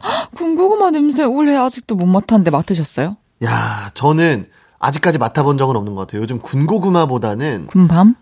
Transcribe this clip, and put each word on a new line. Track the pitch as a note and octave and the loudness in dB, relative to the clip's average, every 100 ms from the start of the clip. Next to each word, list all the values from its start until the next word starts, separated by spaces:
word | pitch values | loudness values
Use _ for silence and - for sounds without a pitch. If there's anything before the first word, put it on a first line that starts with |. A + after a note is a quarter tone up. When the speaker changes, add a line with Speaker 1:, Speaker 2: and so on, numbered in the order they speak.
Speaker 1:
헉, | G4+ D#5 D#5+ - | -4 -6 -6 -6
군고구마 | E4+ D#4+ F#4+ G#4+ F#4+ | -4 0 2 2 0
냄새 | D#4 D4 C#4 | 2 0 0
올해 | C#4 C4+ D4 C#4+ | 0 2 2 2
아직도 | B3+ B3+ - G3+ | 0 -4 -6 -2
못 | F3+ | 2
맡았는데 | F#3 - A3 E3+ | 2 2 2 4
맡으셨어요? | D3 - F3+ D3+ - D3+ G#3 _ - | 0 0 -4 -4 -4 -6 -6 _ -8
Speaker 2:
야, | A2+ A2+ A2+ G#2+ G2+ - | -4 -2 -4 -8 -12 -2
저는 | C#3+ D#3 E3+ A#2+ - _ _ - | 2 4 2 0 -6 _ _ -6
아직까지 | C3 D3 F3 D#3 | -4 -2 0 0
맡아본 | A#2 - C#3 C#3 | -2 0 0 0
적은 | C3+ A#2 | 0 -2
없는 | G#2 G2 | -4 -8
것 | |
같아요. | F#2+ G#2 | -8 -8
요즘 | A2 B2 | -6 -8
군고구마보다는 | - C3+ D#3 G#3+ F#3+ F3 D#3 B2+ A2 G#2 D3+ G#2+ D2+ | -6 -2 0 0 0 0 0 -2 -4 -4 -6 -6 -2
Speaker 1:
군밤? | F#3 F3 E3 G3+ B3 | 2 4 6 4 4